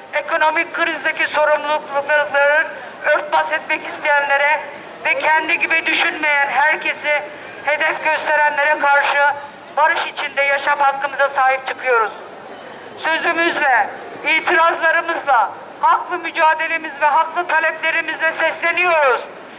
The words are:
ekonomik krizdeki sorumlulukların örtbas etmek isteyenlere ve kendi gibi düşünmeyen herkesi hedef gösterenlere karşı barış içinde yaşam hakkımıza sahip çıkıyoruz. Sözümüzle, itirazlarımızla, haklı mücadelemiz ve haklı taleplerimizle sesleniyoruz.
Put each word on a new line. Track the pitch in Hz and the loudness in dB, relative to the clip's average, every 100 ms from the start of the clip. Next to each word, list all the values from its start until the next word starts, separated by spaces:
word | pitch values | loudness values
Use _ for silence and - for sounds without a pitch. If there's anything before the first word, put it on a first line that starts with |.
| - | -8
ekonomik | 587 571 330 311 311 330 | -6 -2 2 2 2 -2
krizdeki | - 339 302 311 311 311 | -2 -2 -2 -4 -2 -2
sorumlulukların | 294 302 302 294 302 302 277 285 302 294 285 285 302 311 - - - | 2 4 2 2 -2 -2 -4 2 2 2 2 4 4 0 -6 -14 -4
örtbas | - 302 302 311 311 | 0 0 2 0 0
etmek | 311 311 311 320 | -4 -4 -6 -6
isteyenlere | 339 302 285 285 277 285 302 - - - - | -4 2 2 4 2 2 0 -4 -14 -16 -6
ve | 302 427 | -4 0
kendi | 302 311 320 339 | 2 2 2 -2
gibi | 330 330 320 | 0 0 0
düşünmeyen | 311 339 330 302 285 277 | 0 0 0 0 2 2
herkesi | 247 302 330 311 285 294 294 - - - - | 2 2 2 -2 -4 -2 -2 -4 -12 -14 -6
hedef | - 302 311 - | -2 0 0 -2
gösterenlere | 311 302 311 302 294 294 294 302 | -2 0 0 2 2 2 2 2
karşı | 285 285 277 277 285 285 - - - - | 4 2 2 2 2 0 -8 -16 -6 0
barış | 311 339 311 | 2 2 -4
içinde | - 294 277 | -6 -6 -2
yaşam | 277 277 294 285 | 0 0 0 2
hakkımıza | 285 269 277 262 277 | 2 0 -4 0 0
sahip | 277 262 269 - | 2 2 2 -4
çıkıyoruz. | - 254 240 220 - - - - - - - - - | -6 0 2 2 -4 -14 -16 -16 -16 -16 -16 -16 -6
Sözümüzle, | 302 320 349 330 339 294 294 240 - - - - 285 | -2 0 0 0 0 2 2 4 2 -4 -14 -6 -2
itirazlarımızla, | 320 311 349 330 339 330 320 339 320 285 247 262 - - - | 0 2 4 4 4 2 2 0 -4 2 2 2 -4 -16 0
haklı | 311 349 - 359 | 2 2 0 -6
mücadelemiz | 330 320 311 311 320 330 311 - | -4 2 2 2 -2 -4 -6 0
ve | 302 | 2
haklı | 277 320 349 349 | 2 2 -2 0
taleplerimizle | 311 320 320 320 320 320 302 320 | 0 0 0 -2 -2 -4 -2 -2
sesleniyoruz. | 320 320 311 330 339 359 330 285 240 - - - | 0 -2 0 -2 2 2 4 4 2 -2 -14 -18